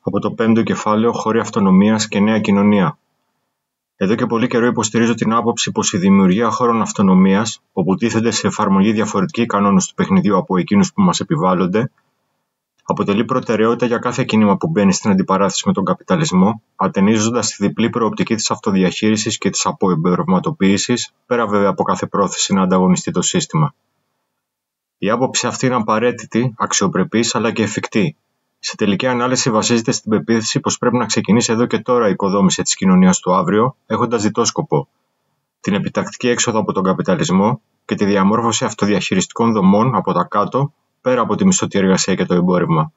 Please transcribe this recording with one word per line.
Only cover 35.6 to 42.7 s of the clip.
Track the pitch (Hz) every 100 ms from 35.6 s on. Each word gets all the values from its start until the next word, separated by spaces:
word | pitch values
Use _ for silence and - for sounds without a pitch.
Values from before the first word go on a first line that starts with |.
| -
επιτακτική | 101 101 - 95 - 123
έξοδο | 117 - 110
από | 98
τον | 98
καπιταλισμό | 92 92 90 87 80 92 104 - _ _ -
και | 104
τη | 101
διαμόρφωση | 101 95 113 117 107 113
αυτοδιαχειριστικών | - 104 98 - 95 87 - 117
δομών | 107 95 101 113 107
από | 95
τα | 90
κάτω, | 85 104 101 123 143 _ _ _
πέρα | 127 123
από | 107 101
τη | 95
μισθωτή | - 104 101
εργασία | 95 95 - 95
και | 92
το |
εμπόρευμα. | 90 87 127 165